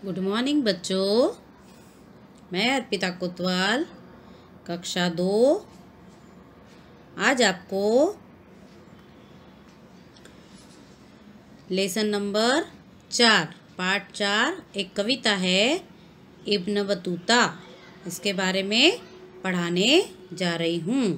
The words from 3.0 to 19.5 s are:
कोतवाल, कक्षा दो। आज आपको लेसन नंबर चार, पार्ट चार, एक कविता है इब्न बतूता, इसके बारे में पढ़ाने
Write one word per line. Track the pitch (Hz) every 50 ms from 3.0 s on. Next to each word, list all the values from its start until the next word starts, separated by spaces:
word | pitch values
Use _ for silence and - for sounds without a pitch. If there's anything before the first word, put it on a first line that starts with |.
| 190 185
कोतवाल, | 180 180 185 175 180 - 180 185 185 180 185 196 220 262 339 - - - - - - - - - - - - - - - - -
कक्षा | 175 175 175 - - 185 175 180
दो। | 170 165 180 185 202 214 240 269 311 415 - - - - - - - - - - - - - - - - - - - - - - - - - - - - - - - -
आज | 185 226 277 247
आपको | 233 196 180 180 - - 190 196 202 208 226 254 294 370 415 - - - - - - - - - - - - - - - - - - - - - - - - - - - - - - - - - - - - - - - - - - - - - - - - - - - - - - - - - - - - - - - - - - - - - - -
लेसन | 185 190 196 196 - 220 214 214
नंबर | 208 208 202 202 196 214 220 240 262 311 392 - - - - - - - - -
चार, | - - 240 233 214 190 160 - - - - - - -
पार्ट | 185 185 196 202 190 -
चार, | - - 208 202 202 214 240 294 381 381 - - - 202
एक | 196 185 -
कविता | - 202 220 269 262 - 226 208
है | 190 185 185 180 190 208 247 311 370 - - - - - - - - - - - - - -
इब्न | 208 202 180 202 202 202 202
बतूता, | 196 202 185 180 180 180 170 - - 226 247 226 160 - - - - - - - - - - - 185
इसके | 180 - - 202 196
बारे | 185 190 185 185 190 190
में | 196 208 226 269 330 453 480 - - - - - - - - -
पढ़ाने | 190